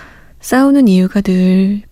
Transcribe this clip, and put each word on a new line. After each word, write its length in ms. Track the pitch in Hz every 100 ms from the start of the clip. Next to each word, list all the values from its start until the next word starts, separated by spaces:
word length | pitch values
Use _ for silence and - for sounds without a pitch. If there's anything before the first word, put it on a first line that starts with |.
| - - - -
싸우는 460 | - 254 277 285 247
이유가 320 | 185 185 202
늘 640 | 196 185 185 185 190 202 -